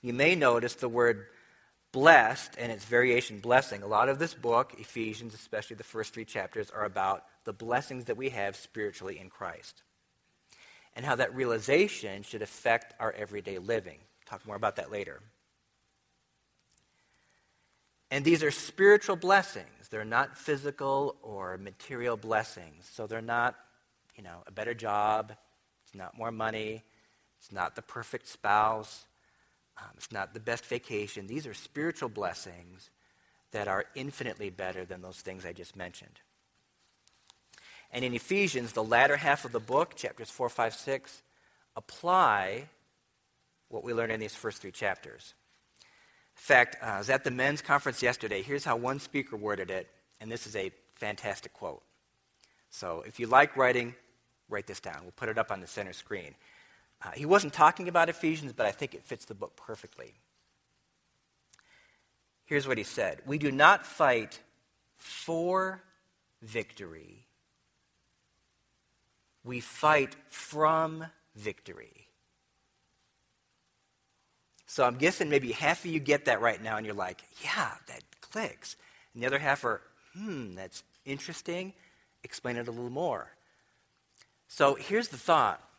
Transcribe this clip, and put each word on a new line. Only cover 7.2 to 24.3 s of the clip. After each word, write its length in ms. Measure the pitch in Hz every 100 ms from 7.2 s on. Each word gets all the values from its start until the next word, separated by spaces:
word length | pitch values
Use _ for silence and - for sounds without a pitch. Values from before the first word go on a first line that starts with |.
| - _ -
the 80 |
blessings 520 | 98 113 123 143 127 120
that 120 | 113
we 140 | 131
have 260 | 117 101 101
spiritually 600 | - - 104 - 92 82
in 120 | 92
Christ 540 | - 92 82 - - _ _ _ _ _ _ _ - - - _
and 120 | - 135
how 100 | 123
that 180 | 123
realization 880 | 127 127 113 107 151 208 - 104 98
should 200 | 104 110
affect 520 | 104 - 120 117 - -
our 140 | 113
everyday 460 | - 104 104 95 92
living. 460 | 92 113 92 71 _ _ -
Talk 200 | 98 107
more 120 | 101
about 180 | 107 101
that 160 | 76
later. 320 | 107 92 67 107 _ _ _ _ _ _ _ _ _ _ _ _ _ _ _ _ _ _ _ _ _ _ _ _ _ _ _ _
And 140 | 135 143
these 180 | 165
are 80 | 151
spiritual 640 | - - - 196 202 - 185
blessings. 720 | 180 196 185 104 90 - -
They're 160 | 110
not 340 | 107 117 139 -
physical 800 | - 143 143 - 139 135 143 -
or 360 | 110 101 92 92
material 600 | 98 95 - 131 120 113
blessings. 720 | 110 110 113 - 85 76 -
So 180 | - 107
they're 140 | 113
not, 360 | 113 120 120 - - _ _ _ _ -
you 80 |
know, 200 | 95